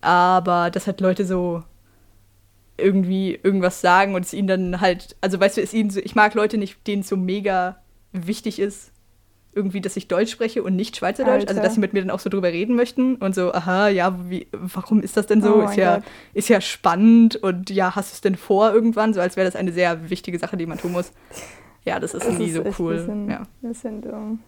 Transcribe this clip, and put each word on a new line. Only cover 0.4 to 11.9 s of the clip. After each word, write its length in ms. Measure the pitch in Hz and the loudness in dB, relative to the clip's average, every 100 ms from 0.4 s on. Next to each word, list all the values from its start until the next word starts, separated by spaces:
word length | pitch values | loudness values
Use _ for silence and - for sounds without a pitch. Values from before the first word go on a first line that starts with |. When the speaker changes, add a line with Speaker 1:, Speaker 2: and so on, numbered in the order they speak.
| 180 175 175 | 2 0 0
Speaker 1:
dass 160 | 180 196 | -4 -6
halt 140 | 185 | -2
Leute 240 | 190 185 | 0 0
so 380 | 190 185 180 170 160 _ _ _ _ _ _ _ _ _ _ - | -2 -2 -2 -6 -10 _ _ _ _ _ _ _ _ _ _ 0
irgendwie 600 | 190 196 180 190 190 - | 2 2 0 0 -2 -2
irgendwas 380 | 196 196 180 - | 0 2 0 0
sagen 320 | 180 180 196 | 4 4 4
und 100 | 190 | 0
es 80 | 180 | -4
ihnen 160 | - 196 | -4 0
dann 320 | 190 185 180 | 0 0 0
halt, 340 | 190 180 - - | 0 0 -6 -6
also 180 | 185 185 | -4 2
weißt 200 | 196 - | 0 2
du, 20 | |
es 120 | - | -2
ihnen 160 | 226 208 | 0 0
so, 100 | 196 | -2
ich 140 | 196 | -2
mag 180 | - 214 | 2 4
Leute 220 | 220 208 220 | 4 0 -2
nicht, 300 | 196 - - | -6 -8 -6
denen 160 | 202 | -4
es 60 | 190 | -2
so 80 | 190 | -4
mega 580 | 185 196 202 190 180 185 _ _ _ | -2 -2 -2 -2 -2 -6 _ _ _
wichtig 460 | 190 170 214 - 190 | -10 -6 -6 -6 -4
ist, 340 | 196 196 - _ _ _ _ _ _ | -6 -6 -20 _ _ _ _ _ _
irgendwie, 280 | - 196 190 | -4 -4 -4
dass 140 | 190 196 | -6 -8
ich 120 | - | -4
Deutsch 220 | 180 226 | 0 0
spreche 320 | - 226 226 | -2 -4 -2
und 140 | 185 185 | -2 -2
nicht 200 | - - | -2 -4
Schweizerdeutsch. 440 | 180 202 262 262 | -6 -2 2 2
Also, 60 | - | 0
Speaker 2:
Alter. 140 | 196 | 0
Speaker 1:
dass 120 | 220 | 0
sie 60 | 220 | 0
mit 120 | 190 | 0